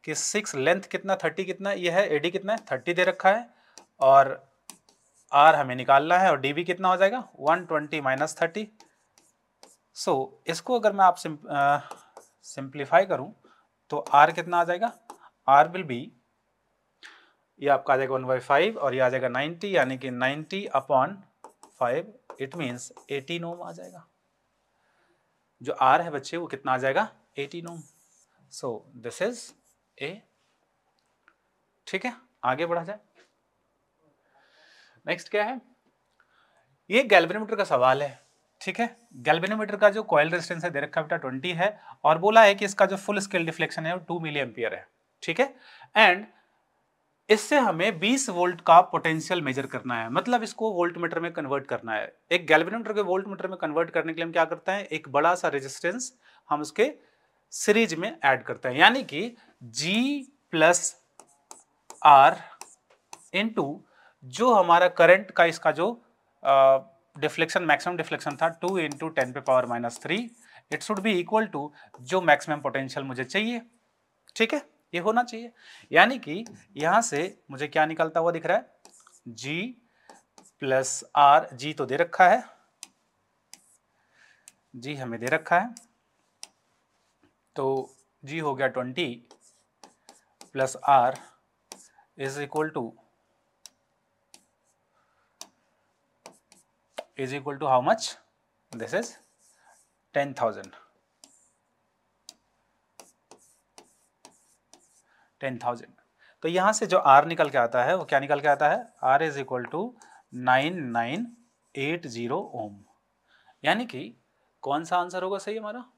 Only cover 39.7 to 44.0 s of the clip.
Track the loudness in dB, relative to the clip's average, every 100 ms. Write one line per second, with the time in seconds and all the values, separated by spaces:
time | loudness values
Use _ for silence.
39.7 | 4 4 4 2 4 4 0 -4 -6 -4
40.7 | -4 -4 -6 -4 -6 -6 -8 -6 -2 -2
41.7 | -4 -20 0 2 4 6 8 8 6 -4
42.7 | 2 2 2 -4 -6 -2 -4 -4 -4 -6
43.7 | -6 -6 -8